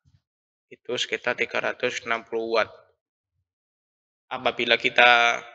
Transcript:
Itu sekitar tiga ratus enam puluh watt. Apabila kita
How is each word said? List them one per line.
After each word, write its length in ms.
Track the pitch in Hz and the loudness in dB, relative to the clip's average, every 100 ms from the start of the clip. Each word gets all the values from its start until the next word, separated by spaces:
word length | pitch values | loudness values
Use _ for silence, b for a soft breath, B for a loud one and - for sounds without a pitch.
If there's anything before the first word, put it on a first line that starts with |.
| _ _ _ _ _ _ _ | _ _ _ _ _ _ _
Itu 240 | - - 123 | -20 -10 -8
sekitar 400 | - 113 123 120 | -6 -6 -6 -4
tiga 240 | 117 117 | -4 -4
ratus 400 | 107 - 123 - | -6 -4 -6 -6
enam 240 | 117 113 110 | -6 -8 -6
puluh 320 | 113 113 113 | -8 -2 -2
watt. 160 | 101 - _ _ _ _ _ _ _ _ _ _ _ _ _ _ _ | -2 -8 _ _ _ _ _ _ _ _ _ _ _ _ _ _ _
Apabila 480 | 123 127 120 117 117 | -4 -4 -4 0 0
kita 580 | 131 123 120 120 117 123 - | 2 4 6 6 4 0 -8